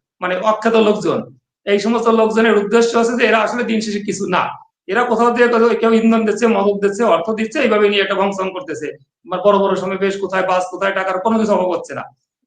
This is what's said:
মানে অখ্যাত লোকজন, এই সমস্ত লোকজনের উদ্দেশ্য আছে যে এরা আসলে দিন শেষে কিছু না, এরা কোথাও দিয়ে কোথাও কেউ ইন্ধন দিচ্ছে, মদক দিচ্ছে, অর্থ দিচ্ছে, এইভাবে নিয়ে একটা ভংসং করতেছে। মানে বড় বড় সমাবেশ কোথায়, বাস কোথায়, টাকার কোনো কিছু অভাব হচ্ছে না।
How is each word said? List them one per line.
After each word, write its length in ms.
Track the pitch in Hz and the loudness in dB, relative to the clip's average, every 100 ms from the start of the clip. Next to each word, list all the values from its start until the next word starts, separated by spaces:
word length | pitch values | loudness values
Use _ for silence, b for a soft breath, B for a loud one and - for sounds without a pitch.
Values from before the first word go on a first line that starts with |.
| _ - | _ -8
মানে 160 | 180 180 | -6 -2
অখ্যাত 380 | 220 220 226 | -2 0 2
লোকজন, 600 | 214 208 202 165 131 - - _ _ | 2 2 2 -2 -4 -6 -18 _ _
এই 140 | - 202 | -2 0
সমস্ত 300 | 214 233 226 | 0 0 2
লোকজনের 500 | 220 220 226 226 208 | 2 2 2 2 2
উদ্দেশ্য 400 | 202 233 226 240 | 2 2 2 2
আছে 180 | 226 240 | 0 0
যে 80 | 226 | 2
এরা 120 | 220 | 2
আসলে 260 | 208 240 | 0 -2
দিন 160 | 220 220 | -2 -2
শেষে 200 | 214 202 | -2 -6
কিছু 260 | 202 - 180 | -6 -6 -2
না, 220 | 175 113 - - _ - | -2 -2 -8 -20 _ -4
এরা 180 | 214 | -2
কোথাও 260 | 247 220 240 | 0 2 2
দিয়ে 180 | 233 240 | 4 2
কোথাও 200 | 233 233 | 4 2
কেউ 240 | 208 226 | 2 2
ইন্ধন 340 | 226 226 226 214 | 4 4 2 0
দিচ্ছে, 200 | - 233 | 0 2
মদক 340 | 196 202 196 | 2 0 0
দিচ্ছে, 220 | 196 196 | -2 0
অর্থ 260 | 226 170 - | 2 2 0
দিচ্ছে, 300 | 214 220 311 | -4 -4 -2
এইভাবে 280 | 247 208 208 | 0 2 2
নিয়ে 140 | 202 | 2
একটা 120 | 196 | 0
ভংসং 360 | 196 196 190 190 | 0 -2 -2 -6
করতেছে। 460 | 180 160 151 147 - _ _ | -6 -10 -10 -10 -12 _ _
মানে 180 | 170 180 208 | -10 -2 2
বড় 120 | 196 | 2
বড় 180 | 196 190 | 2 0
সমাবেশ 440 | 190 190 196 196 | -4 -2 -2 -2
কোথায়, 260 | 190 190 185 | -4 -2 0
বাস 160 | 185 180 | 0 -2
কোথায়, 240 | 180 196 | -4 -2
টাকার 240 | 190 190 185 | -2 -4 -2
কোনো 200 | 226 220 | 0 0
কিছু 140 | 208 | 2
অভাব 180 | 190 180 | 0 0
হচ্ছে 240 | 170 - | -4 -6
না। 80 | 127 - _ _ _ | -12 -12 _ _ _